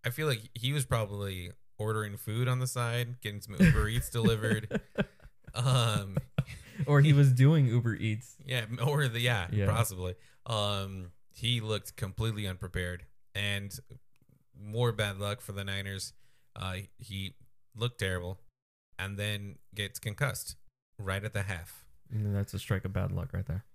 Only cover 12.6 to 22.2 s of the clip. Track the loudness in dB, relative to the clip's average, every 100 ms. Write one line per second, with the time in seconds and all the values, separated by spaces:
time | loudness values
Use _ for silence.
12.6 | -8 -6 -6 -6 -14 -20 -12 -4 -4 -4
13.6 | -6 -12 -14 -20 -20 -20 _ -20 _ -18
14.6 | -8 0 0 2 -2 -2 -4 -4 -8 -8
15.6 | -6 -6 -6 -8 -10 -14 -20 -20 _ -10
16.6 | -8 -8 -10 -18 -10 -8 -8 -12 -20 -20
17.6 | -20 -6 -6 -2 -4 -2 -6 -10 -14 _
18.6 | _ _ _ -10 -8 -4 -4 -4 -8 -16
19.6 | -16 -8 -8 -6 -10 -4 -4 -4 -12 -16
20.6 | -20 _ _ -10 -4 -4 -4 -4 -4 -6
21.6 | -8 -18 -20 -20 -8 -4